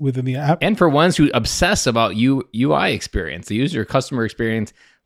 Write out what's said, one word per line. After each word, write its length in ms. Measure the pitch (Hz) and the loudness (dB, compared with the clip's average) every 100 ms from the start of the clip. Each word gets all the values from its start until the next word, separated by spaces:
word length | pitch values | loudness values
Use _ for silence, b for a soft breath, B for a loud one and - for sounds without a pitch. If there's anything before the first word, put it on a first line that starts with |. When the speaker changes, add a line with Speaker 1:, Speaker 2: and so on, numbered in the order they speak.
Speaker 1:
within 240 | 139 127 | -4 -2
the 120 | 127 127 | -4 -2
app. 220 | 143 175 | 0 2
Speaker 2:
And 160 | 160 214 | 0 2
for 100 | 175 | 4
ones 280 | 143 175 - | 4 4 4
who 140 | 147 | 2
obsess 520 | 123 113 - 180 208 135 | 2 -2 0 0 2 0
about 300 | 117 110 101 | 2 0 2
U-, 320 | 127 135 - | 2 0 -2
U 200 | 107 139 | -2 0
I 160 | 143 190 | 2 0
experience, 600 | 117 - 101 80 80 - | -4 -4 -6 -6 -8 -6
the 80 | 104 | -2
user 280 | 143 151 | -2 -2
customer 400 | 101 135 - 127 | -2 -2 -2 -4
experience, 480 | 110 - 113 113 104 b b b | -4 -4 -4 -2 -6 b b b